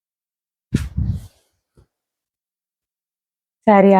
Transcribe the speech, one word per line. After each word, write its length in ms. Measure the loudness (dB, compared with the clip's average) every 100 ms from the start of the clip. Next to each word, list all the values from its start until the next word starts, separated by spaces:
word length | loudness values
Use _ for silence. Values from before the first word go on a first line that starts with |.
| _ _ _ _ _ _ _ -10 -8 -10 -8 -10 -14 _ _ _ _ _ _ _ _ _ _ _ _ _ _ _ _ _ _ _ _ _ _ _ 0
శారీ 240 | 2 4